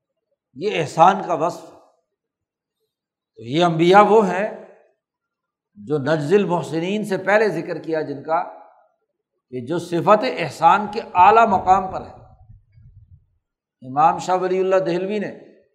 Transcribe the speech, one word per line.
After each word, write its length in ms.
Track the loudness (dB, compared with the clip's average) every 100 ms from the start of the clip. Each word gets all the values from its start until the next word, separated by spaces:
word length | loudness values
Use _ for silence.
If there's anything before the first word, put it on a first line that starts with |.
| _ _ _ _ _
یہ 280 | -10 -6 -4
احسان 400 | -6 2 2 2 -4
کا 60 |
وصف۔ 360 | -4 -4 -6 -18 -20 _ _ _ _ _ _ _ _ _ _ _ _ _ _ _ _
تو 80 |
یہ 200 | -8 0
انبیاء 380 | 0 2 4 6
وہ 260 | 6 4 2
ہیں 380 | -2 -6 -8 -20 _ _ _ _ _ _ _ _ _ _
جو 240 | -20 -6 -4
نجزی 380 | -2 -2 2 2
المحسنین 680 | 2 -2 -4 -6 -4 -4 -4
سے 120 | -6
پہلے 320 | 0 2 2
ذکر 280 | -2 -8 -10
کیا، 240 | -6 -6
جن 220 | -6 -10
کا 200 | -4 -4 -4 -14 -20 _ _ _ _ _ _ _ _
کہ 160 | -14 -6
جو 140 | -8
صفت 460 | -4 -4 2 2 2 -4
احسان 480 | -8 0 2 2 0
کے 80 | -8 -6
اعلیٰ 340 | 4 6 6 4
مقام 440 | 2 2 2 0
پر 100 | -10
ہے۔ 120 | -14 -20 -20 _ _ -20 _ _ -20 -20 _ -20 _ _ _ _ _ _ -10
امام 300 | 0 2 0
شاہ 200 | -2 -2
ولی 220 | -2 -2
اللہ 160 | 0 0
دہلوی 440 | 0 -4 -4 -6
نے 300 | -8 -12 -20 _ _